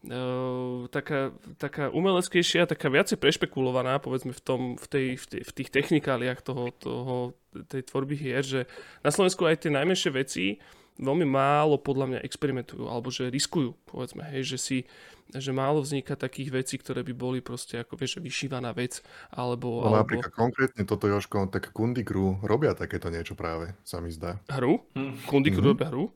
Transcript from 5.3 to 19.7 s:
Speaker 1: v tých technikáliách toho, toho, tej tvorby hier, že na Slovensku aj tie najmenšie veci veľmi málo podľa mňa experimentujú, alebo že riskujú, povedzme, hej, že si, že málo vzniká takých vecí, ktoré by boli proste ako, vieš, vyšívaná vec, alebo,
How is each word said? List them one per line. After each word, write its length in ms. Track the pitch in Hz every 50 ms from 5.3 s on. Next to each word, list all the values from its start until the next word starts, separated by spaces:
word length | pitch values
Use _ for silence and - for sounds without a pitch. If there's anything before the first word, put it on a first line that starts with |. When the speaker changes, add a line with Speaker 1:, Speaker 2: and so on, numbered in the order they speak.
| - - -
Speaker 1:
v 100 | - -
tých 180 | - 135 -
technikáliách 720 | - 135 139 - 170 151 139 - 135 120 120 127 127 127
toho, 300 | - - 127 131 123 120 -
toho, 440 | _ - 131 120 120 123 131 127 123 123 123 123 _ _ _ _ - -
tej 160 | _ - 135 131
tvorby 320 | - - 135 135 139 147
hier, 260 | 143 147 131 120 131
že 200 | 139 135 131 131 123 - - - - - - -
na 100 | _ 147
Slovensku 320 | 147 - 196 185 180 - 185
aj 160 | 160 160 160
tie 140 | - 170 147
najmenšie 380 | 135 143 175 190 180 - 175 139
veci 320 | 131 139 139 - - 180 196 202 - - - - - - _ _
veľmi 320 | - - 135 139 170 175 143
málo 480 | 131 135 135 139 147 147 151 156 147
podľa 320 | 139 - - 139 131 139 131
mňa 120 | 127 123 -
experimentujú, 680 | 127 - - - 143 131 127 - - - - 120 123
alebo 240 | 117 120 113 123 123
že 160 | - 131 127
riskujú, 480 | 120 139 - - - 175 139 120 - _ _
povedzme, 400 | - - - 127 120 - - -
hej, 220 | 156 143 135 135 127
že 100 | 131 120
si, 200 | - - 135 127 123 - - - - - - - _ _
že 240 | - 131 131 135 131
málo 320 | 131 135 135 147 156 139
vzniká 320 | 139 147 139 139 - 147
takých 320 | - - 131 - - 135 127
vecí, 240 | 127 131 131 - -
ktoré 300 | 131 - - 131 123 123
by 80 | 123 120
boli 260 | 127 123 127 127 127
proste 380 | 120 - 123 117 - - -
ako, 200 | 117 117 _ -
vieš, 200 | - 135 127 - -
vyšívaná 540 | 170 156 127 - - 135 135 127 123 120 113
vec, 320 | - 123 123 - - - - - - - -
alebo, 480 | - - 123 123 123 123 127 123